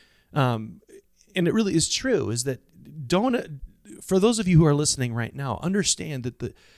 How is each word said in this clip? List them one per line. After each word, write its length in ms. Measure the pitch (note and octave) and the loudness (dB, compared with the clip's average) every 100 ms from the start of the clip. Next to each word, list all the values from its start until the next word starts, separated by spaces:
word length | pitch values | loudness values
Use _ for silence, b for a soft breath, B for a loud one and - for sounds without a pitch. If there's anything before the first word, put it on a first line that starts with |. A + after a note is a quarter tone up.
| b b b | b b b
Um, 480 | - B2+ A2+ A2 - _ - _ _ _ | -2 0 -2 -8 -16 _ -20 _ _ _
and 140 | - F3 | -2 0
it 60 | |
really 200 | A3 G3+ | 2 2
is 140 | E3 - | 2 0
true, 420 | - C4 B3+ G2+ | -2 0 0 0
is 140 | A#2 | -4
that 160 | B2+ B2+ _ - - D3+ B2+ | -4 -8 _ -20 -20 -14 -2
don't, 260 | F3 B3 | 0 2
uh, 80 | A#3+ - C#3+ - - - - | -2 -4 -12 -16 -20 -20 -14
for 180 | - F#3 | 0 4
those 200 | G#3 A3+ | 4 2
of 100 | F#3 | 4
you 100 | E3 | 6
who 60 | |
are 100 | D#3+ | 8
listening 380 | C#3+ D3+ - B2 | 4 0 -2 -2
right 220 | A2+ A2+ | -4 -6
now, 260 | - C#3 A2 | -6 -6 -4
understand 600 | E3+ G3+ F3+ - F3+ C#3 | -2 -2 0 -2 -4 -8
that 140 | B2 - | -8 -8
the, 160 | A#2 - b | -10 -10 b